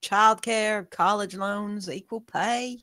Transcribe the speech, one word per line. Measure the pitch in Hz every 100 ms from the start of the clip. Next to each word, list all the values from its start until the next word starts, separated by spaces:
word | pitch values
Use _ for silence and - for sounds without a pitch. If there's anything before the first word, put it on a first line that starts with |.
Childcare, | - 196 214 220 - 220 214 214 180
college | - 180 208 202
loans, | 185 196 202 208 208 185
equal | 151 196 226
pay. | 226 - 185 240 247 247